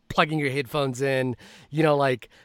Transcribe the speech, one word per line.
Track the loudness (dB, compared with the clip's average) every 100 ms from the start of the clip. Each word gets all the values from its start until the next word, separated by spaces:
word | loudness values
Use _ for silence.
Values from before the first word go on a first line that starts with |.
| _
plugging | 0 0 0
your | -2
headphones | -2 -4 -2 -2 -2
in, | -2 0 -2 -6 -12 -20 -8
you | 0
know, | 2 4
like, | 2 0 -6 _